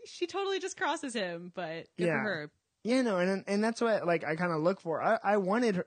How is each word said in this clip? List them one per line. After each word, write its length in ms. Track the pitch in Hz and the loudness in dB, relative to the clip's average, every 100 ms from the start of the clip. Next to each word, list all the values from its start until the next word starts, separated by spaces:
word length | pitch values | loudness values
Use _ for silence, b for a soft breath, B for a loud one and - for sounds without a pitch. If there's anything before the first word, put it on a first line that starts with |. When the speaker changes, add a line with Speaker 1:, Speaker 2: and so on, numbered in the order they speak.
Speaker 1:
she 220 | - - 349 | -18 -6 -4
totally 340 | 370 392 381 | -2 -2 -2
just 160 | 359 - | -4 -4
crosses 380 | 339 320 277 | -2 -2 -4
him, 360 | 226 185 170 175 | -4 -4 -6 -10
but 340 | 190 165 165 - - | -10 -8 -8 -10 -2
good 80 | 170 | 0
Speaker 2:
Yeah. 40 | |
Speaker 1:
for 100 | 151 | 0
her. 320 | 214 165 151 - _ _ | -2 -4 -8 -14 _ _
Speaker 2:
Yeah, 180 | 208 262 | 0 2
no, 160 | 240 185 | 2 2
and, 260 | 180 196 - | 2 0 0
and 160 | 202 | 2
that's 180 | 220 226 | 2 2
what, 260 | 233 202 165 | 2 2 2
like, 180 | 170 | 2
I 100 | - | 0
kinda 220 | 160 180 160 | 0 0 2
look 220 | 165 190 | 2 0
for. 200 | 165 143 | -2 0
I, 180 | 147 220 | 2 2
I 140 | 196 208 | 2 2
wanted 400 | 185 220 240 | 2 2 2
her, 100 | 180 | 0